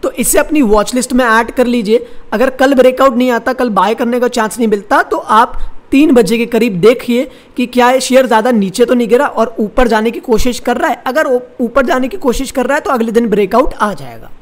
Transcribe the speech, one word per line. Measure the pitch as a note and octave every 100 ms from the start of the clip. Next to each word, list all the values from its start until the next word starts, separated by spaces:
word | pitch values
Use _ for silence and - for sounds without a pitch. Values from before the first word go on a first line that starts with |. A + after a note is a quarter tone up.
तो | -
इसे | - A3+ D4+
अपनी | D4 D4+
वॉच | A#3+ G#3 G#3 B3
लिस्ट | B3
में | B3 B3
ऐड | A3 A#3
कर | - A#3+
लीजिए। | A#3+ G3+ A#3 - - -
अगर | A3 C4
कल | - C4
ब्रेकआउट | C4+ B3+ B3+ C4+ A#3
नहीं | B3+
आता, | A#3 A#3
कल | B3+ B3+
बाय | G3 F#3+ A3+
करने | A#3+ B3
का | A#3+
chance | A#3+ G#3+ A3
नहीं | A3+
मिलता, | G3+ - C#4
तो | F4+ E4+
आप | - A3 B3+ - - - -
तीन | C4+ D#4
बजे | B3 F#3+ A3+
के | A#3
करीब | A#3 A#3+ F#3
देखिए | G3+ B3+ - A#3+ B3+ - - -
कि | B3
क्या | B3 B3
ये | C4
share | B3+ B3+ B3+
ज़्यादा | A3 A3+
नीचे | A#3 G3 F#3 A#3+
तो |
नहीं | B3 A#3
गिरा | A#3+ C#4+
और | - A3+ -
ऊपर | G#3 G#3+ B3
जाने | G#3+ A3
की | F4
कोशिश | - G#3+ B3 A#3
कर | - B3
रहा | D#4+
है। | - -
अगर | C4 D#4
ऊ-, | B3 - -
ऊपर | A#3 B3+ B3
जाने | C4 C4
की | G4
कोशिश | C#4 A3 C4+
कर | - A#3+
रहा | C#4+
है |
तो | -
अगले | C4+ A3+
दिन | A3 A#3
ब्रेकआउट | G3+ G3 A3+ D4
आ | - G#3+
जाएगा। | F#3+ B2 A2+ - -